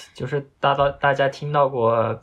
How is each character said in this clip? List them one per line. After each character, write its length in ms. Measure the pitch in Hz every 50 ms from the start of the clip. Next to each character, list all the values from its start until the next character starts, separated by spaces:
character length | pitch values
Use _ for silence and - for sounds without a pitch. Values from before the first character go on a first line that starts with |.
| - - -
就 120 | - 135
是 220 | 131 147 143 139 - _ -
大 140 | - 139 139
到， 140 | 139 139 143
大 240 | 143 - - 143 135
家 160 | 131 139 139
听 240 | 135 - 151 147 147
到 160 | 147 143 135
过 500 | 139 127 113 113 117 117 113 110 110 113